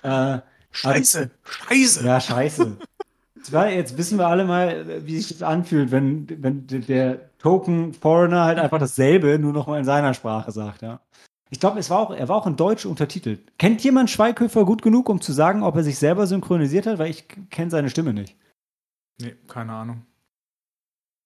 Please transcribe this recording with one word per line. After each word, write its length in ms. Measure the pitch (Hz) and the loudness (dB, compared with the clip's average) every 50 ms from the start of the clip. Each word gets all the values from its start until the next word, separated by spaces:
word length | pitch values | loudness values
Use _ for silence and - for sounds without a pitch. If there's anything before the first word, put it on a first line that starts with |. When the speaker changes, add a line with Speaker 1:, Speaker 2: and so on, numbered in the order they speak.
Speaker 1:
äh, 380 | - 135 135 131 131 139 135 131 - _ _ _ _ _ | -6 -2 0 0 0 0 -2 -4 -8 _ _ _ _ _
Speaker 2:
Scheiße, 480 | - - - 135 135 139 131 - - 160 | -10 -4 0 0 2 2 2 2 0 0
Speaker 1:
aber 100 | 139 123 - _ _ | -2 -8 -10 _ _
Speaker 2:
scheiße. 600 | - - - - - 247 269 262 233 - - 120 | -16 -16 -10 -4 2 4 4 4 4 2 2 2
Speaker 1:
Ja, 160 | 123 127 127 | 2 2 2
scheiße. 560 | - - 123 123 139 156 151 - 349 110 101 - 330 - _ - - _ _ _ _ _ _ | 2 0 -2 -2 -2 -2 0 0 -2 -2 -2 -8 -16 -18 _ -16 -16 _ _ _ _ _ _
Jetzt 160 | - - 131 | -20 -8 -2
war-, 180 | 143 156 196 214 | 0 2 2 2
jetzt 300 | 185 180 170 123 127 147 | 0 -2 -4 -4 -4 -6
wissen 180 | 175 175 214 196 | -4 -2 0 0
wir 100 | 175 170 | 2 2
alle 180 | 175 185 196 | 2 2 2
mal, 600 | 180 175 180 180 175 165 160 160 165 160 156 151 | 2 2 2 2 0 -2 -4 -8 -10 -10 -10 -10
wie 120 | 151 160 160 | -8 -6 -6
sich 100 | - - | -6 -8
das 160 | 160 - 170 | -8 -6 -4
anfühlt, 480 | 160 156 175 175 - 165 147 139 120 | -2 -2 -2 -2 0 2 2 2 2
wenn, 340 | 131 135 139 135 147 156 143 151 165 156 | 2 2 2 0 -2 -4 -6 -10 -10 -6
wenn 240 | 135 131 143 139 131 | -4 -4 -4 -4 -6
d-, 140 | 131 131 131 | -8 -8 -6
der 580 | 117 - 131 127 131 127 131 - - _ _ _ | -4 -2 0 0 0 0 -2 -6 -10 _ _ _
Token 560 | - 156 185 190 190 180 175 165 165 165 - | 0 2 2 2 2 0 -2 -2 -2 -4 -6
Foreigner 520 | - - 156 165 170 175 170 180 175 170 | -2 2 4 4 6 4 4 4 4 4
halt 120 | 165 165 175 | 2 2 2
einfach 220 | 156 139 160 156 | 0 0 0 0
dasselbe, 580 | 143 127 - 139 131 139 175 190 151 143 147 156 | -2 -2 0 2 4 6 6 6 6 4 2 2
nur 160 | 151 147 147 | 2 0 -2
noch 140 | 147 127 147 | -2 -4 -4
mal 100 | 151 147 | -4 -4
in 80 | 135 | 0
seiner 300 | 131 139 147 147 135 123 | 0 2 2 2 2 0
Sprache 360 | - - 113 110 107 - 117 | -2 -4 -4 -4 -4 -6 -8
sagt, 300 | 104 107 107 104 101 - | -8 -8 -10 -10 -10 -12
ja. 180 | 113 113 117 - _ _ _ _ _ _ _ _ _ - | -14 -14 -14 -16 _ _ _ _ _ _ _ _ _ -16
Ich 100 | 131 - | -6 -2
glaub, 180 | - 285 - 214 | 0 0 0 -2
es 140 | - - | -4 -2
war 80 | 175 208 | 0 0
auch, 100 | 220 - | 0 -2
er 180 | - - 131 135 | -4 -6 -4 -2
war 80 | 190 214 | -2 -2
auch 100 | - 185 | -2 -2
in 80 | 143 | -2
Deutsch 280 | 156 165 196 220 - - | 0 0 0 0 -2 -4
untertitelt. 760 | 190 160 - 151 147 - 185 - 117 107 - _ _ _ - | -6 -4 -4 -4 -4 -4 -6 -6 -8 -8 -8 _ _ _ 0
Kennt 240 | 170 202 226 220 - | 2 2 2 2 2
jemand 260 | 277 254 269 247 - | 4 4 4 4 2
Schweighöfer 560 | - - 214 233 233 - 240 220 - 226 202 | 2 2 2 2 2 0 -2 0 2 4 4
gut 160 | 180 226 220 | 4 2 2
genug, 260 | - 226 220 247 254 - | 2 4 4 4 4 2
um 140 | 202 180 | -2 -2
zu 120 | - - 135 | -2 -2 0
sagen, 280 | 143 156 175 202 214 | 2 2 4 2 2
ob 140 | 208 175 147 | 0 0 0
er 80 | 170 156 | 0 0
sich 160 | 147 131 - | 0 0 0
selber 260 | 143 151 175 202 208 | 2 2 2 2 0
synchronisiert 640 | 175 196 190 - - 180 165 147 135 151 196 202 220 | 0 0 -2 -2 0 0 2 2 2 0 0 0 -2
hat? 100 | 214 165 | -2 -2
Weil 140 | 156 165 | -4 -6
ich 160 | 160 - - - | -6 -10 -16 -20
k-, 140 | - 202 190 - | -20 -20 -20 -12
kenn 180 | - - 170 175 | -8 -6 -6 -2
seine 220 | 165 156 143 127 | -2 -2 -2 -2
Stimme 200 | - 160 165 143 | -2 -2 -2 -2
nicht. 240 | 104 104 98 - _ _ _ _ _ _ _ _ _ _ _ _ _ _ _ _ _ - | -2 -4 -6 -10 _ _ _ _ _ _ _ _ _ _ _ _ _ _ _ _ _ -16
Speaker 2:
Nee, 140 | 120 120 120 _ _ - | -14 -14 -16 _ _ -16
keine 260 | - 123 113 113 113 | -12 -12 -10 -10 -10
Ahnung. 280 | 110 113 117 120 117 117 _ _ _ _ _ _ _ _ _ _ _ _ _ _ _ _ _ _ _ _ _ _ _ _ | -10 -10 -12 -12 -14 -16 _ _ _ _ _ _ _ _ _ _ _ _ _ _ _ _ _ _ _ _ _ _ _ _